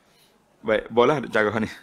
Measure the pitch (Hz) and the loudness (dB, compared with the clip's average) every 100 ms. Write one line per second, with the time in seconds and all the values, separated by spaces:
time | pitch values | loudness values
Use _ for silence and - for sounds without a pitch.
0 | _ _ _ _ _ _ 110 107 - 113 | _ _ _ _ _ _ -2 -2 0 2
1 | 123 147 107 110 107 110 107 - | 2 2 -2 0 0 -2 -6 -8